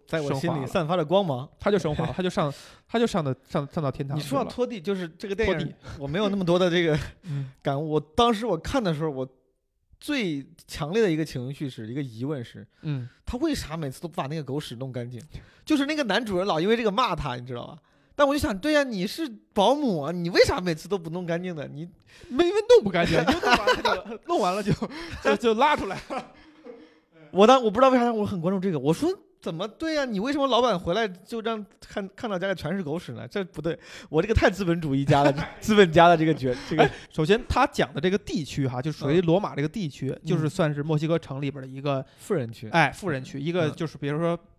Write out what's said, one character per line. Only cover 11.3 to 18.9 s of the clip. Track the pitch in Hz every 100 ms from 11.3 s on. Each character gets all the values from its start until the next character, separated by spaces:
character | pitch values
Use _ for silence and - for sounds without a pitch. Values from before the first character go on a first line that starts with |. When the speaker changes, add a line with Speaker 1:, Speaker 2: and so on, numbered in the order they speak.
| 139 123
Speaker 2:
绪 | 139 143
是， | 123 110
一 |
个 | 131
疑 | 135 110
问 | 131 147
是， | 113 - - _
Speaker 1:
嗯。 | 156 139 123 _ -
Speaker 2:
他 | 240
为 | 320
啥 | 285 - 160
每 | 147
次 | -
都 | 170
不 | 151
把 | 139
那 |
个 | 160
狗 | 135 143
屎 | - 120
弄 | 135
干 | 123 120
净？ | 123 151 - - _
就 | - 311
是 | 277
那 |
个 | 311
男 | 247 190
主 | 233 180
人 | 196
老 | 160
因 | 185
为 | 233
这 |
个 | 220
骂 | 196 240
他， | 160 143 123
你 | 123
知 |
道 | 120
吧？ | - - _ _ _ -
但 | 285
我 |
就 | 285
想， | 294 196
对 | 294
呀， | 302
你 | 277